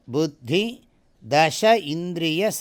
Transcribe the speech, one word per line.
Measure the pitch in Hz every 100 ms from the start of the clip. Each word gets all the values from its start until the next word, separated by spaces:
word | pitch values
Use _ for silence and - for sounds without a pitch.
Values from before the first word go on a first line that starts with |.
| -
புத்தி | 123 156 - 117 175 226 240 _ _ _ _ 113
தச | 143 160 - 214 226
இந்திரிய | 151 160 175 170 165 160 208 -